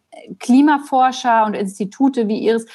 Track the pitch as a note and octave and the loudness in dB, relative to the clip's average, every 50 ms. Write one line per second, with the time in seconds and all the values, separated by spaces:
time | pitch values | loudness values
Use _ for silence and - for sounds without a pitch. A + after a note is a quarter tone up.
0 | _ _ - - - - F#3 - - - A#3+ C4 C#4+ D4+ D4 C#4 C#4+ - C#4 C4 | _ _ -20 -20 -20 -20 -20 -10 0 2 4 4 6 4 2 0 -2 -2 0 0
1 | B3+ C4 B3+ - - B3 A3+ A3+ G#3+ G#3+ G3+ - G#3 F#3+ G3 - G#3+ F#3+ - - | 0 0 0 -2 -2 0 2 2 0 0 -2 -4 -6 -8 -6 -8 -10 -10 -2 -2
2 | C4+ C#4 C4+ B3 A3+ G3+ A3 - - G#3+ A3+ A3+ A3+ - | 0 0 0 -2 -2 -2 -4 -2 0 0 -2 -2 -4 -8